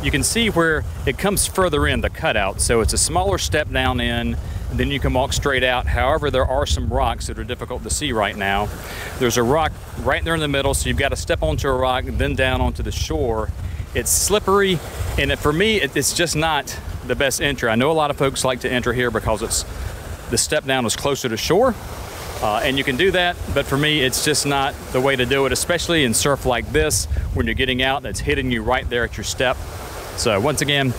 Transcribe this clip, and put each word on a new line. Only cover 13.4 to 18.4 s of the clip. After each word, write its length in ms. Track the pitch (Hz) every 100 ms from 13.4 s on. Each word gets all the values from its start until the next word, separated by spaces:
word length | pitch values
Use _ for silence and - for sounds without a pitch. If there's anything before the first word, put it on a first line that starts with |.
| 104 - - - - 135
It's 160 | -
slippery, 680 | - - 208 208 196 196 175 - - - -
and 140 | 139
it, 80 | 139
for 120 | 147
me, 300 | 151 214 214
it, 160 | 139 151
it's 160 | 135
just 220 | - 170 151
not 440 | 160 151 135 - - -
the 120 | 127 120
best 260 | 135 -
entry. 260 | 147 135 120
I 60 | 113
know 160 | 135
a 20 |
lot 180 | 160 147
of 40 | 143
folks 300 | 139 131